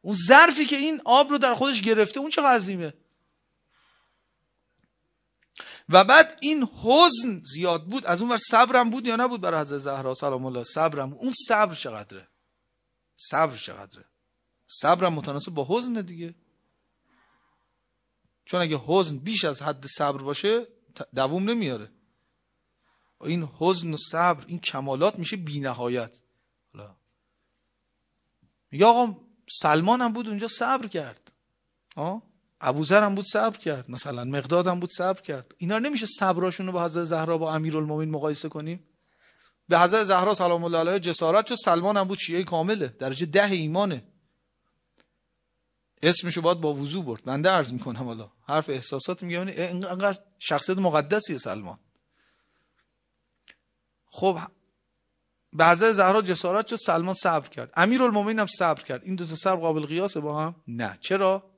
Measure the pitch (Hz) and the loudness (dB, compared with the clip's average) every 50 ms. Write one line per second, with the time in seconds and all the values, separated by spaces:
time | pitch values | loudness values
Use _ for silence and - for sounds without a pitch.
0 | _ 180 208 185 170 180 262 285 330 339 277 294 302 240 294 269 277 311 320 277 | _ -2 -2 0 6 8 10 10 10 10 8 2 0 0 0 -2 0 -2 -4 -4
1 | - - 240 262 294 277 285 285 247 254 240 - 254 277 262 214 190 226 226 214 | 2 6 6 6 6 4 2 2 2 2 2 2 0 0 0 0 2 2 4 4
2 | 214 - - 269 277 311 302 - 294 277 254 226 190 190 196 180 170 151 143 _ | 2 0 0 -6 -6 -2 -2 2 4 4 4 4 2 -2 -6 -6 -8 -10 -12 _
3 | _ _ _ _ _ _ _ _ _ _ _ _ _ _ _ _ _ _ _ _ | _ _ _ _ _ _ _ _ _ _ _ _ _ _ _ _ _ _ _ _
4 | _ _ _ _ _ _ _ _ _ _ _ _ _ _ _ _ _ _ _ _ | _ _ _ _ _ _ _ _ _ _ _ _ _ _ _ _ _ _ _ _
5 | _ _ _ _ _ _ _ _ _ _ _ - - - - - _ - 156 185 | _ _ _ _ _ _ _ _ _ _ _ -20 -20 -18 -18 -20 _ 6 8 8
6 | 202 196 262 311 320 320 - - - 294 311 302 254 - - - - 226 254 311 | 8 10 8 8 8 6 2 -6 -2 -2 0 0 -2 -2 -4 -6 2 4 8 8
7 | 349 349 247 - 233 247 202 170 - 135 131 156 175 180 170 165 156 180 214 269 | 8 8 8 4 2 0 -4 -6 -10 -12 -8 -4 -2 0 0 -2 -4 -6 -8 -6
8 | - 170 175 175 220 240 247 214 - - - 226 247 240 254 247 247 233 220 262 | -2 -2 -2 0 0 -2 0 0 0 4 6 6 6 6 6 4 4 4 -2 -4
9 | 226 240 226 226 247 254 247 226 180 - 165 156 151 139 143 143 135 143 139 135 | -4 -4 -2 0 0 -2 -2 -4 -4 -2 -2 -2 -2 -4 -6 -6 -6 -6 -6 -4
10 | 131 131 131 - - 143 135 127 131 131 127 123 117 - - 175 160 165 147 143 | -4 -6 -6 -4 -4 -4 -4 -4 -6 -6 -8 -8 -8 -6 -2 0 0 0 0 -4
11 | 135 135 143 147 233 262 247 - - - 233 208 214 196 165 143 - 135 110 104 | -8 -8 -8 -8 -6 0 2 2 4 4 4 2 2 0 0 -8 -10 -10 -10 -12
12 | 104 _ 101 95 92 _ _ _ _ _ _ _ _ _ _ _ _ _ _ _ | -14 _ -18 -20 -20 _ _ _ _ _ _ _ _ _ _ _ _ _ _ _
13 | _ _ _ - - - - 139 160 151 123 110 - - 90 95 101 98 - - | _ _ _ -10 -8 -2 0 0 0 0 -2 -10 -14 -14 -14 -16 -18 -20 -20 -20
14 | - _ _ _ _ _ _ _ _ _ _ _ _ _ - - - 147 175 175 | -20 _ _ _ _ _ _ _ _ _ _ _ _ _ -4 0 4 2 4 4
15 | 185 180 165 151 135 151 139 143 143 - 170 147 135 127 185 233 247 254 240 220 | 2 0 0 -2 -6 -6 -6 -6 -8 -6 -6 -6 -4 -2 -2 -2 -2 -4 -6 -6
16 | 190 175 175 165 170 165 165 _ _ _ _ _ _ _ _ _ _ _ _ _ | -8 -10 -12 -14 -16 -16 -16 _ _ _ _ _ _ _ _ _ _ _ _ _
17 | _ _ _ _ _ _ _ _ _ _ _ _ _ _ _ _ _ _ _ _ | _ _ _ _ _ _ _ _ _ _ _ _ _ _ _ _ _ _ _ _
18 | _ _ _ _ _ _ _ _ _ - - 180 175 160 156 139 113 143 170 196 | _ _ _ _ _ _ _ _ _ -6 -2 -2 0 0 -2 -4 -2 2 2 2
19 | 190 156 151 131 135 190 220 196 - 160 139 127 139 151 143 131 135 135 - - | 2 2 -4 -8 -8 -4 -2 -2 -2 -2 -4 -4 -6 -6 -8 -6 -8 -8 -4 -2
20 | 156 143 139 135 135 139 143 - - 202 220 233 233 - _ _ _ _ _ - | -2 -2 -2 -4 -6 -6 -6 -2 0 0 0 0 -2 -6 _ _ _ _ _ -18
21 | 139 _ - 131 135 131 156 185 190 208 240 233 208 147 127 107 104 110 _ _ | -16 _ -2 -2 -2 0 0 -2 -2 -2 -2 -2 -2 -4 -4 -6 -10 -14 _ _
22 | _ _ _ _ _ _ _ _ _ _ _ _ _ _ _ _ _ _ _ _ | _ _ _ _ _ _ _ _ _ _ _ _ _ _ _ _ _ _ _ _
23 | _ _ _ _ - - 165 175 160 143 - - 160 180 190 170 165 165 156 151 | _ _ _ _ -8 -6 -4 -4 -6 -8 -6 -2 0 0 0 0 -2 -6 -6 -6
24 | - - - 165 175 180 170 139 120 - 170 175 - - - 139 139 139 135 131 | -6 -4 -2 2 2 2 2 0 -4 -12 -12 -6 -6 -6 -6 -4 -6 -4 -2 0
25 | 160 202 208 - 170 151 - 196 170 151 147 147 139 135 123 113 123 120 123 123 | 0 0 0 -2 -8 -6 -6 -6 -8 -8 -8 -6 -6 -6 -6 -6 -6 -4 -4 -4
26 | 117 110 _ - _ _ _ _ _ _ _ _ _ _ _ 104 104 101 92 _ | -6 -8 _ -20 _ _ _ _ _ _ _ _ _ _ _ -20 -20 -20 -20 _
27 | _ _ _ _ _ _ _ _ _ _ _ _ _ _ _ _ _ _ _ _ | _ _ _ _ _ _ _ _ _ _ _ _ _ _ _ _ _ _ _ _
28 | _ _ _ _ _ _ _ _ _ _ _ _ _ _ - 143 190 226 233 240 | _ _ _ _ _ _ _ _ _ _ _ _ _ _ 0 4 6 6 6 6
29 | 247 226 190 - - _ _ _ _ - - - - 156 151 156 170 196 240 247 | 4 0 -2 -8 -16 _ _ _ _ -6 -6 0 2 2 4 4 4 2 2 2
30 | 247 233 214 240 240 220 208 208 226 226 - - 240 247 269 262 247 202 - 170 | 0 -2 -2 -4 -6 -6 -6 -6 -6 -6 -4 -4 -2 -2 -2 -2 -4 -6 -8 -8
31 | 147 123 107 _ _ _ _ _ _ _ _ _ _ _ _ _ _ _ - 160 | -10 -10 -16 _ _ _ _ _ _ _ _ _ _ _ _ _ _ _ -10 -8
32 | 147 170 196 226 _ _ _ _ _ _ _ _ - - 135 147 156 139 190 208 | -8 -6 -6 -8 _ _ _ _ _ _ _ _ -4 -2 -2 -2 0 4 4 4
33 | 214 202 196 196 202 - - 208 214 226 208 - - 165 147 131 123 - 123 120 | 4 4 0 -4 -4 -4 -2 0 -2 -2 -4 -4 -6 -6 -6 -6 -8 -12 -12 -12
34 | - 147 131 120 123 127 139 143 139 131 165 175 175 185 180 175 175 170 - - | -10 -8 -8 -8 -8 -6 -6 -6 -4 0 0 2 2 2 -2 -2 -4 -8 -6 -4
35 | 175 185 190 190 _ - 151 131 123 _ - _ 175 170 208 220 233 294 294 240 | -2 -2 -2 -4 _ -10 -10 -10 -10 _ -14 _ -6 -4 -4 -2 -2 -2 -4 -4
36 | 220 196 - - 202 190 180 170 180 185 170 - 190 185 180 175 170 170 156 175 | -4 -4 -2 0 0 0 0 0 0 -2 -4 -6 -8 -6 -4 -2 -4 -2 -2 -4
37 | 175 160 170 160 160 160 170 160 160 156 156 156 156 160 151 156 156 151 151 151 | -4 -2 -2 -4 -2 -2 -2 -2 -2 -2 -2 -2 -4 -2 -2 -2 -2 -2 -4 -4
38 | 156 156 156 147 147 151 147 147 - 156 147 151 151 160 175 185 _ _ _ _ | -4 -4 -6 -4 -4 -4 -4 -4 -8 -10 -10 -10 -10 -10 -12 -12 _ _ _ _
39 | _ _ _ _ _ _ _ _ _ _ _ _ _ - 170 165 175 175 196 220 | _ _ _ _ _ _ _ _ _ _ _ _ _ 2 4 6 6 6 4 2
40 | 214 190 196 180 180 202 214 185 185 175 170 170 170 170 170 165 165 170 185 202 | 2 4 4 4 4 2 2 2 2 2 0 0 -2 -2 0 0 0 0 -2 -2
41 | 165 175 165 - 170 160 170 208 214 - 247 226 - 208 170 170 175 196 208 202 | -2 -2 -2 0 0 2 2 2 2 2 -4 -2 2 2 2 2 2 0 0 0
42 | 190 185 196 190 - - 165 175 190 - 170 165 160 190 220 214 165 123 117 _ | 0 -2 -4 -6 -6 -4 -4 -4 -4 -2 -4 -4 -2 -2 -2 -4 -4 -8 -8 _
43 | 131 135 135 135 175 160 147 196 202 202 196 175 156 151 160 185 208 196 165 156 | -8 -6 -4 -4 -6 0 2 2 2 2 0 -2 -2 -2 -2 -2 -2 -2 -4 -8
44 | - _ _ _ _ _ _ _ _ _ _ _ _ _ _ _ _ _ _ _ | -10 _ _ _ _ _ _ _ _ _ _ _ _ _ _ _ _ _ _ _
45 | _ _ _ _ _ _ _ _ _ _ _ _ _ _ _ _ _ _ _ _ | _ _ _ _ _ _ _ _ _ _ _ _ _ _ _ _ _ _ _ _
46 | - 165 175 - - 175 160 175 160 170 180 170 160 151 147 139 143 143 151 196 | 2 2 2 2 0 -2 -6 -2 0 0 0 0 -2 -4 -4 -4 -6 -8 -8 -8
47 | 175 131 113 104 _ 131 131 139 156 185 190 175 147 117 123 127 - 135 117 113 | -8 -8 -10 -10 _ -6 -6 0 2 2 2 2 0 -2 -6 -10 -8 -10 -10 -10
48 | 131 120 117 110 110 101 _ _ _ - 143 156 151 - 139 131 123 - 139 135 | -10 -10 -12 -14 -16 -18 _ _ _ -2 -2 -2 -2 -2 -8 -8 -6 -8 -8 -6
49 | - - 180 - 190 175 170 175 185 190 - - 170 180 180 180 190 185 180 185 | -6 -6 -8 -8 -8 -8 -6 -6 -6 -8 -6 -6 -6 -6 -6 -8 -6 -6 -6 -2
50 | 196 202 190 196 _ _ _ _ - - 151 143 - - 185 190 196 180 151 151 | -2 -2 -2 -2 _ _ _ _ -4 -2 -2 -2 0 -2 -2 0 0 2 2 2
51 | 143 143 190 214 214 - 165 127 - - 95 104 101 90 85 _ _ _ _ _ | 0 2 -2 -2 -2 -4 -6 -6 -6 -8 -8 -10 -10 -14 -18 _ _ _ _ _
52 | _ _ _ _ _ _ _ _ _ _ _ _ _ _ _ _ _ _ _ _ | _ _ _ _ _ _ _ _ _ _ _ _ _ _ _ _ _ _ _ _
53 | _ _ _ _ _ _ _ _ _ - - _ _ _ _ _ _ _ _ _ | _ _ _ _ _ _ _ _ _ -20 -20 _ _ _ _ _ _ _ _ _
54 | _ _ - - 185 196 185 165 170 - _ _ _ _ _ _ _ _ _ _ | _ _ -8 -2 0 0 0 -2 -8 -14 _ _ _ _ _ _ _ _ _ _
55 | _ _ _ _ _ _ _ _ _ _ - 151 165 165 175 170 208 226 220 196 | _ _ _ _ _ _ _ _ _ _ 0 4 6 6 6 6 4 2 4 4
56 | 190 185 196 220 214 180 180 156 - 180 185 208 226 - 233 214 - - 170 165 | 4 4 4 2 2 0 -4 -2 -2 -2 0 -2 -2 -2 -6 -6 -2 0 0 0
57 | 170 185 190 - - 185 165 156 135 - - - 117 - - 165 175 208 247 262 | 0 -2 -4 -2 0 0 0 0 -4 -6 -14 -14 -14 -8 0 2 2 2 4 2
58 | 262 240 208 208 202 208 226 220 208 185 - - 185 165 151 - - - 143 123 | 2 2 2 0 -2 -2 -2 -2 -2 -2 -2 0 0 0 0 -2 -4 -10 -10 -10
59 | - 185 190 180 175 160 160 151 - 190 190 175 165 165 160 156 151 143 156 170 | -8 -8 -8 -8 -8 -8 -8 -4 -2 0 0 0 0 -2 -2 -2 -4 -4 -4 -4
60 | 190 196 - 160 147 151 147 151 156 160 170 _ _ - 117 117 120 101 95 - | -4 -2 -4 -6 -6 -4 -4 -4 -4 -6 -8 _ _ -12 -8 -6 -6 -8 -8 -10
61 | - - 190 196 196 185 190 196 190 _ _ | -6 -4 -2 2 2 2 0 0 -4 _ _